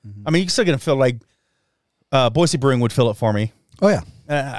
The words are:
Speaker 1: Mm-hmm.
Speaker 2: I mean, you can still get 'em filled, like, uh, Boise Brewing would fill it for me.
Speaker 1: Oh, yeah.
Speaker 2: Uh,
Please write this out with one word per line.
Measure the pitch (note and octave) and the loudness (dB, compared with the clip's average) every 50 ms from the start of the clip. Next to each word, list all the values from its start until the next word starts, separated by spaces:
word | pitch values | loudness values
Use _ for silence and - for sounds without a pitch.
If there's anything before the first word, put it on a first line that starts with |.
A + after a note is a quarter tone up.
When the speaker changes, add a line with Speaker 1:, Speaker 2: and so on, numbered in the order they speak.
| _ | _
Speaker 1:
Mm-hmm. | G#2+ - - - | -18 -18 -10 -4
Speaker 2:
I | D3+ | 0
mean, | D#3 F3 | 0 0
you | F#3+ | 0
can | F3+ | 0
still | - - A3+ | -2 0 0
get | F3 D3 | 0 0
'em | B2 | -2
filled, | - E3 C#3+ C3+ | 0 -2 0 2
like, | C3+ B2+ B2 A#2 _ _ _ _ _ _ _ _ _ _ _ _ _ _ _ _ _ _ | 2 0 0 -4 _ _ _ _ _ _ _ _ _ _ _ _ _ _ _ _ _ _
uh, | - C3+ B2+ A#2 | 0 2 2 2
Boise | A2+ D3+ F3 D#3+ - | 2 2 0 0 0
Brewing | C#3+ B2+ C#3 C3 A#2+ | 0 2 2 2 2
would | A#2+ A2+ - | 0 0 2
fill | - A#2+ A#2 | 2 0 0
it | G#2 | 0
for | - B2 A2 G#2 | 0 -2 0 0
me. | G#2 G#2+ A2 _ _ _ _ - - | 0 -4 -4 _ _ _ _ -6 0
Speaker 1:
Oh, | F#3 G#3 | 2 2
yeah. | G3 - E2+ - - - _ | 2 0 -4 -12 -20 -20 _
Speaker 2:
Uh, | - D3 C#3+ C3+ C#3 B2+ | -6 -4 -4 -4 -6 -6